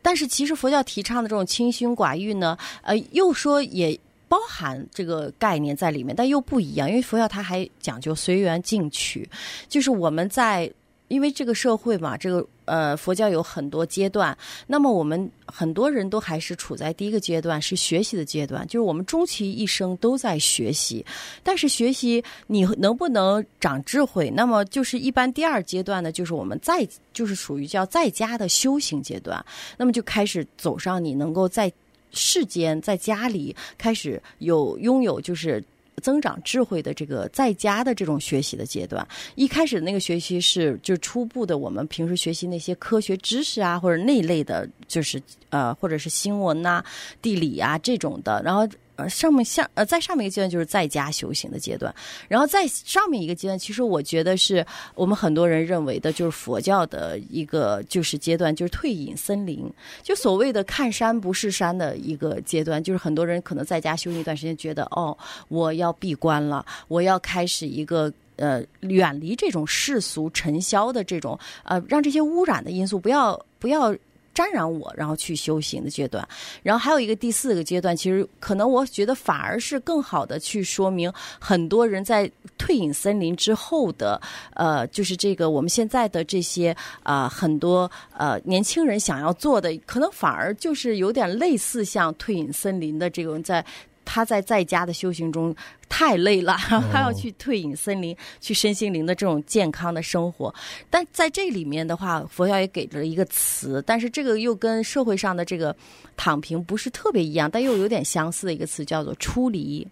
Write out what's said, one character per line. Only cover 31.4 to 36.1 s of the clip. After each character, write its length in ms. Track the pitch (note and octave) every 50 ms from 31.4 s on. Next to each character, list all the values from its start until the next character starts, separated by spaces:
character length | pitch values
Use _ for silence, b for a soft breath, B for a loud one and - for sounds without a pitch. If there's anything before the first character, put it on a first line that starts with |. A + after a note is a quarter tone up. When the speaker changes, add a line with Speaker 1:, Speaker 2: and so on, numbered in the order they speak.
| F#3+ F3+
Speaker 1:
在 240 | - A#3 G#3+ F#3 - _ _ _ _ _ _ _
世 340 | - - - - - F#4 D4
间， 380 | F#3 - E3+ E3 D#3+ D#3 D#3 D3+
在 140 | - G3+
家 320 | F3+ - - G#3+ G3+ A3+ B3+
里 260 | A3 F#3 D3 - - B B B B _
开 160 | - A3+ A3+
始 260 | - - D3+ A2+ - B B B B
有， 380 | D3+ E3 E3+ D#3 D3 A2 C#2 -
拥 240 | - A#3 B3+ C4+ B3+
有 180 | G#3 C#3+ -
就 140 | - - F3
是 280 | D#3 D#3+ E3 C#3 G#2+ - _ _ _ _ _ _ - -
增 180 | -